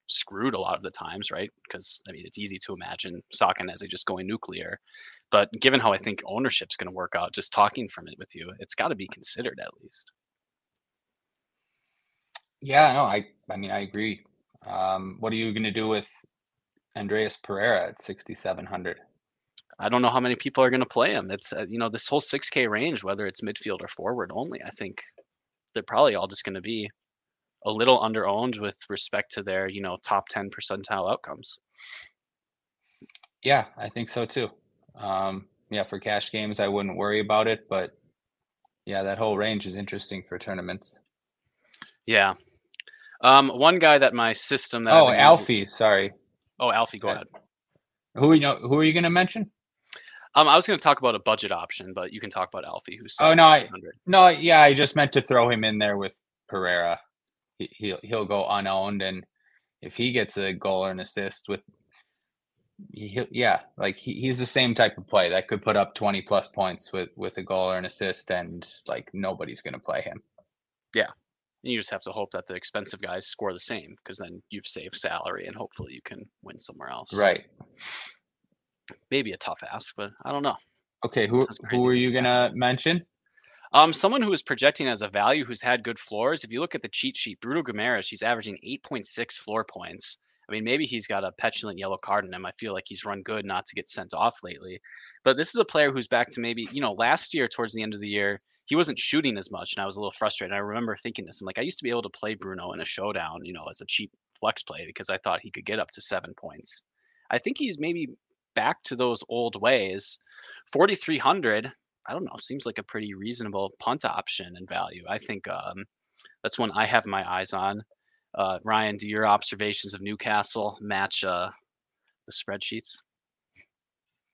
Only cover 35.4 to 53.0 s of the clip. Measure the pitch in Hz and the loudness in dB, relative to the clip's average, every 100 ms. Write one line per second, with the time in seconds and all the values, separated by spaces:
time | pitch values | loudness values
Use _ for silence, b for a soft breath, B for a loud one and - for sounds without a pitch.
35.4 | 98 _ - 107 95 101 107 104 - 110 | -12 _ -8 -6 -4 -6 -2 -2 -2 -6
36.4 | 107 104 101 101 98 90 101 107 104 107 | -4 -2 0 0 -2 -2 0 0 2 2
37.4 | 110 107 - 95 90 _ _ _ _ _ | 4 0 -2 -4 -4 _ _ _ _ _
38.4 | _ _ _ _ - 98 98 98 110 101 | _ _ _ _ -6 -4 -2 0 0 2
39.4 | 107 104 98 95 98 101 - 98 - 90 | 0 -2 -4 -10 -8 -8 -8 -10 -10 -12
40.4 | - 95 90 95 - - _ _ _ _ | -8 -8 -8 -10 -12 -20 _ _ _ _
41.4 | _ _ _ B B B - 107 98 92 | _ _ _ B B B 2 4 4 2
42.4 | _ _ _ - - B B B 127 135 | _ _ _ -20 -20 B B B 8 10
43.4 | 135 123 151 180 160 147 131 120 113 110 | 8 6 6 8 8 10 8 6 2 2
44.4 | - 135 - 120 113 160 135 113 139 160 | 0 0 0 0 8 10 10 10 10 10
45.4 | 107 110 101 - 110 98 98 - _ _ | 8 0 0 4 6 6 2 -4 _ _
46.4 | _ - 123 110 117 107 101 95 - - | _ -2 0 2 0 -2 -4 -4 -8 -20
47.4 | _ _ _ _ _ _ _ 120 143 160 | _ _ _ _ _ _ _ 4 8 8
48.4 | 143 - 120 147 156 170 170 175 185 226 | 6 0 2 4 4 4 4 4 2 0
49.4 | 202 _ _ _ - B B B B 143 | -8 _ _ _ -12 B B B B 4
50.4 | 151 160 180 175 156 139 127 107 107 107 | 8 8 6 2 4 4 4 0 0 0
51.4 | 101 87 85 - 95 92 92 107 104 98 | 0 -4 -6 -10 -10 -8 -8 -8 -8 -6
52.4 | 92 95 71 87 - 90 | -6 -6 -10 -12 -12 -16